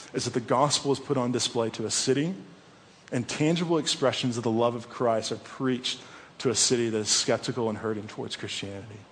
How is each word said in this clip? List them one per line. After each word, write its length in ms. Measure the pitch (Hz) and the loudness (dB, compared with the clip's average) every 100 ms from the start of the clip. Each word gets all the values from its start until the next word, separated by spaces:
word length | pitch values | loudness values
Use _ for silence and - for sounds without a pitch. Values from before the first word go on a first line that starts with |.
| - | -8
is 120 | - 120 | -4 -2
that 100 | 127 | -2
the 40 | |
gospel 520 | 110 127 143 - 143 | 2 4 4 2 0
is 80 | 131 | 0
put 180 | - 131 | 0 0
on 140 | 123 | 2
display 400 | 123 - 120 113 | 0 0 0 0
to 160 | - 107 | -2 -4
a 40 | |
city 440 | - - 131 165 190 - - - - - - - | 0 2 2 2 -2 -10 -20 -20 -20 -20 -20 -6
and 160 | 131 110 | -4 -2
tangible 520 | - 151 170 175 165 | 2 2 2 2 2
expressions 580 | - - 135 120 131 117 | 2 2 2 2 0 0
of 60 | |
the 80 | 117 | 2
love 240 | 110 120 120 | 4 4 0
of 120 | 110 | -6
Christ 440 | - 120 110 107 | 0 2 2 0
are 60 | 110 | -6
preached 640 | - - 131 123 - - - - - - | -8 -4 0 0 -2 -6 -10 -20 -18 -4
to 120 | 131 | 0
a 60 | 110 | 2
city 340 | - 123 117 | 4 4 2
that 80 | 110 | 0
is 100 | 107 | 2
skeptical 600 | - - 113 - 123 113 | 2 2 2 0 -2 -2
and 80 | 104 | -2
hurting 300 | 110 107 107 | -2 -4 -6
towards 280 | - 113 - | -8 -8 -8
Christianity. 640 | 104 - 98 98 104 104 98 | -8 -6 -8 -8 -12 -16 -18